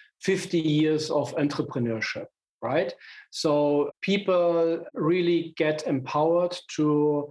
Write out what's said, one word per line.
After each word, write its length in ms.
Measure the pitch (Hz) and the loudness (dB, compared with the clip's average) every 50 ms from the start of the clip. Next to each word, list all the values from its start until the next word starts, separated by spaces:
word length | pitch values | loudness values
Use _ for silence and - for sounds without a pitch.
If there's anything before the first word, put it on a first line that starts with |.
| - _ _ _ | -20 _ _ _
fifty 400 | - 190 190 185 - - 180 165 | -2 -2 -2 -2 -2 -2 -2 0
years 500 | 156 156 147 151 156 156 156 151 - - | 0 2 2 2 2 2 2 0 -2 -2
of 240 | 147 147 131 - - | -2 -2 -2 -2 -2
entrepreneurship, 920 | 151 143 143 - - 143 - - 131 120 117 113 110 - - - - - - _ _ _ _ _ _ | -2 -2 0 -2 -4 -6 -4 -4 -4 -2 -2 -2 -4 -4 -6 -6 -8 -10 -12 _ _ _ _ _ _
right? 320 | 113 117 135 160 - - - - - - - - - _ | -6 -2 0 0 0 -2 -6 -12 -18 -20 -20 -20 -20 _
So 600 | - - - 156 147 147 147 147 147 143 143 - - _ | -8 -2 0 2 2 4 2 2 2 2 0 -2 -4 _
people 840 | - 190 196 202 202 190 180 175 175 170 170 170 165 165 165 165 165 - - | -2 0 0 0 2 2 2 4 4 4 4 2 2 2 0 -2 -6 -10 -6
really 600 | 240 160 156 175 185 175 170 175 165 160 160 - | -2 0 2 2 2 2 2 2 2 0 -4 -2
get 280 | - 160 156 151 151 - | 0 0 0 0 -2 -2
empowered 720 | - 143 131 127 - - 147 156 165 170 175 180 175 175 - - - - | -2 -2 -2 -2 -2 0 0 2 4 4 2 2 0 -4 -8 -12 -8 -2
to 520 | - 151 151 151 147 147 151 147 147 143 147 | 0 2 2 4 4 2 2 2 0 -4 -6